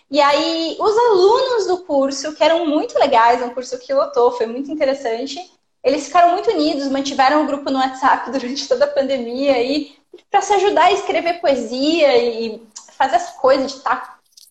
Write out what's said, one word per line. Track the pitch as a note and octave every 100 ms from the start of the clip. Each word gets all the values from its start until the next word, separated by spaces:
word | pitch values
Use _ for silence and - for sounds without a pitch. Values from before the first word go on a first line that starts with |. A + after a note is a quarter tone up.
| _
E | C#4+
aí, | C#4+ D4 E4 E4 E4 -
os | F4+ G#4+
alunos | A#4+ F#4 G4 B4 C5 A#4 F4+
do | F4+
curso, | - C#4 C4+ - D#4 D4+
que |
eram | D#4 E4 D#4+
muito | D4+ A#4+ -
legais, | C#4+ A3+ A#3 B3
um | A#3+
curso | B3+ B3 C4
que | -
lotou, | C#4 - A#3+ A#3+
foi | B3 A3+
muito | B3 C#4
interessante, | D#4 C4+ C4+ A#3+ A3+ C4+ C#4 F#4 _ _ _
eles | B3+ D4 -
ficaram | F4+ F4
muito | F#4 A#4
unidos, | F4+ D4+ C#4+ C#4
mantiveram | C4+ C4+ C4+ C4 D4+
o | C#4+
grupo | C#4+ C#4+
no | C4
WhatsApp | C4 - C4 - A#3+
<laughs> |
durante | C4 B3 C#4 -
toda | B3 C#4+
a |
pandemia, | C#4 C4+ C4 A#3 B3 C#4 B3+
e | B3 D4 D4 _ _ - _
pra | G4+
se | G4
ajudar | G4+ G4+ D4+ F4+
a |
escrever | G4 - D#4+ E4+ F4
poesia | D#4+ B3+ A3 B3+ D4 E4 C#4 A#3+
e | A#3+ A3+ A3+ G#3+ - - - -
fazer | C4+ E4+
essa | - -
coisa | B3+ C#4 C4
de | -
tá | B3 B3 - - _ _ -